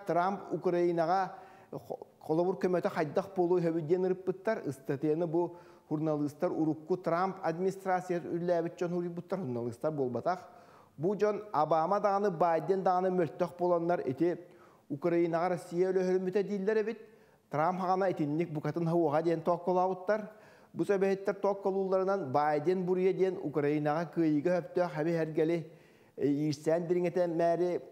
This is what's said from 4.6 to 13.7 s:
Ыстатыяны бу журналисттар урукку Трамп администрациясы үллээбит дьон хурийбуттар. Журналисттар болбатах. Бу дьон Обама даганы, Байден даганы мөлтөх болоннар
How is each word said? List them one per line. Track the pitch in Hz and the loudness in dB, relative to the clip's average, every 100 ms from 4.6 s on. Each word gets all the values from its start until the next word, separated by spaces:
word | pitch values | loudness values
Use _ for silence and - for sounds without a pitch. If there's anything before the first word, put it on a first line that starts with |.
| 147 | -4
Ыстатыяны | 131 - 139 156 156 175 | -6 -6 -2 0 0 0
бу | 165 170 - - - - | 0 -2 -6 -20 -18 -6
журналисттар | 156 156 151 147 143 180 | -2 0 0 -2 -2 -2
урукку | - 156 156 - 180 | 0 0 -2 -4 -4
Трамп | 175 170 190 185 | 0 0 0 -2
администрациясы | 160 165 190 185 190 180 175 175 120 | -4 -2 -2 -2 -2 -2 -2 -4 -4
үллээбит | 165 175 170 165 - | -2 0 0 0 -4
дьон | 175 | -4
хурийбуттар. | 175 175 170 - 190 | -2 -4 -8 -6 -6
Журналисттар | 139 120 120 113 156 | -4 -4 -6 -4 -4
болбатах. | 151 127 117 165 185 - - - - - - | -2 -2 -2 -2 -4 -8 -20 -20 -20 -20 -4
Бу | 170 190 | -2 2
дьон | 208 208 - | 0 0 -2
Обама | 143 151 160 165 202 | 0 2 2 2 2
даганы, | 208 196 208 | 2 2 0
Байден | 160 175 165 151 190 | 2 2 2 0 0
даганы | 185 180 185 | 2 2 2
мөлтөх | 180 156 - 170 - | 2 0 -2 -4 -2
болоннар | 175 | 0